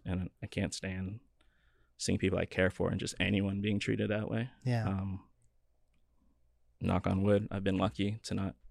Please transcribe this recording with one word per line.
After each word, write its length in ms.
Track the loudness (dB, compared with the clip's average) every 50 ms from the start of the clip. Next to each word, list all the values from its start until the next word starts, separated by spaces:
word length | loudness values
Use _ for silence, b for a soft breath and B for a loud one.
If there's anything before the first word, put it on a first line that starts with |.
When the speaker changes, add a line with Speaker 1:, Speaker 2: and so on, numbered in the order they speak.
| -6
Speaker 1:
and 240 | -4 -2 -2 -2 -4 -8 _ -12
I 40 |
can't 280 | -6 -2 -2 -2 -2 -2
stand 460 | -4 -6 -6 -4 -4 -4 -6 -6 -8 -12 -16 _ _ _ _ _ _ _ _ _ _ _ _ _
seeing 220 | -6 -2 0 2 2
people 200 | 2 2 2 2
I 60 | 0
care 260 | 0 2 2 2 4
for 200 | 2 2 0 0
and 100 | 0 0
just 140 | -2 -4 -2 -2
anyone 420 | 0 2 2 2 2 2 0 0 0
being 160 | 0 0 0
treated 320 | 0 0 0 0 0 0
that 200 | 0 -2 -2 -2
way. 200 | -2 -2 -4 -4 -6 -6 -2
Speaker 2:
Yeah. 220 | 0 0 0 0
Speaker 1:
Um, 380 | 0 0 -2 -2 -4 -4 -6 -10 -14 _ _ -20 -20 _ _ _ _ _ _ _ _ _ _ _ _ _ _ _ _ _ _ _ _ _ _ _ _ _ -4
knock 260 | 0 0 0 2 2
on 160 | 2 2 2 4
wood, 260 | 4 4 4 4 0
I've 140 | -4 -2 0
been 140 | 0 2 2
lucky 420 | 2 0 0 0 -2 -2 -2 -4 -6
to 100 | -6 -4
not 200 | -2 -2 -4 -6 -8 -12 -20